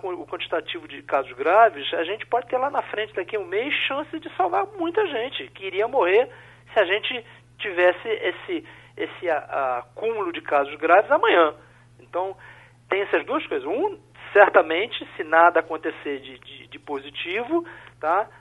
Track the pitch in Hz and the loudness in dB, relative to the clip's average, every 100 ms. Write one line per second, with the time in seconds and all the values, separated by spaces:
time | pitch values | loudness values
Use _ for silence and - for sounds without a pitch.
0 | 190 180 151 180 - 170 - 175 - 139 | -4 -8 -8 -10 -6 -6 -6 -10 -12 -16
1 | - 147 98 98 143 196 226 147 135 - | -4 -2 -2 -4 2 6 6 4 -4 -4
2 | 165 214 - 240 247 254 269 285 - 214 | -2 -6 -2 -4 -2 -2 -2 -4 -6 -6
3 | 214 208 180 214 180 196 269 285 - 277 | -6 -6 -6 -6 -4 -4 -2 -2 -2 -4
4 | 302 320 330 - 359 370 392 415 339 349 | -6 -10 -8 -2 0 0 -2 -4 -4 0
5 | 403 254 247 - - - 190 185 226 262 | 0 -2 -6 -8 -12 -12 -8 -2 -2 2
6 | 175 202 262 - - - - - 175 202 | 4 4 2 -2 -20 -20 -4 0 2 2
7 | - 254 - - _ - 214 175 180 180 | -2 -6 -8 -20 _ -10 -6 4 4 4
8 | 233 214 185 175 - 170 - - - - | -2 -4 -2 -4 -6 -8 -8 -20 -16 -8
9 | 160 - 180 147 - 143 135 123 123 - | -8 -6 -2 -2 -2 -2 -2 -2 -6 -8
10 | 220 226 185 170 - 147 139 147 160 180 | -4 -2 -4 -6 0 0 0 -2 4 6
11 | 226 294 453 196 160 - - - _ _ | 6 4 4 6 4 2 -14 -20 _ _
12 | - 165 190 190 - - - _ - 190 | -10 -6 -6 -8 -18 -20 -20 _ -4 -2
13 | 196 175 147 294 - - 143 220 403 392 | 0 0 0 -4 -2 -6 -4 -2 -2 -6
14 | - - - 202 185 202 160 165 233 - | -18 -20 2 6 8 6 4 0 -4 -8
15 | - - 160 160 170 165 160 160 165 - | -12 -10 2 6 6 6 0 -4 -6 -6
16 | 147 139 135 127 - - - - - 139 | -6 -8 -10 -18 -18 -20 -18 -18 -10 -10
17 | 139 135 165 190 240 339 339 - - - | -8 -10 -6 -6 -2 -4 -4 -12 -20 -8
18 | 156 180 226 - | -2 0 -2 -8